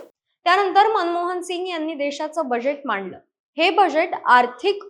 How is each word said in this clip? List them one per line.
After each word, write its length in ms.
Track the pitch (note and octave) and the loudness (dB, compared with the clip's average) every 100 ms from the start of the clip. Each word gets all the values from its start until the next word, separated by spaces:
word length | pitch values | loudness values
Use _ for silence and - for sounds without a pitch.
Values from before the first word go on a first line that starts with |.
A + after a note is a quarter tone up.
| - _ _ _ | -2 _ _ _
त्यानंतर 440 | F4 F#4 G4 F#4+ G#4 | 0 2 4 4 4
मनमोहन 540 | G#4+ E4+ F4 F4 F4+ | 2 -2 -2 -4 -6
सिंग 260 | F4+ F4 F#4 | -6 -8 -6
यांनी 260 | E4+ D#4 | -6 -6
देशाचं 540 | D#4 C#4+ C#4+ D#4 D#4 C#4 | -4 -6 -4 -6 -6 -4
बजेट 340 | A#3+ B3+ C#4+ B3+ | -2 -2 -4 -6
मांडलं. 320 | G3+ F#3+ - _ _ _ - | -6 -8 -14 _ _ _ 0
हे 120 | F4 | 2
बजेट 400 | D#4+ D#4 D4 F4+ - - | 4 2 2 -2 -4 4
आर्थिक 580 | B3 A#3+ - F#4+ G4+ | 4 4 -2 -2 -2